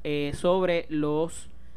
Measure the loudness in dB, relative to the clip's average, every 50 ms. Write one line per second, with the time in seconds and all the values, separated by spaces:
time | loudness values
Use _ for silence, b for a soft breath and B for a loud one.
0 | -4 -2 -2 0 -2 -2 -2 0 2 4 4 4 4 2 2 0 0 0 0 0
1 | 2 2 2 0 0 -2 -4 -8 -10 -10 b b b b b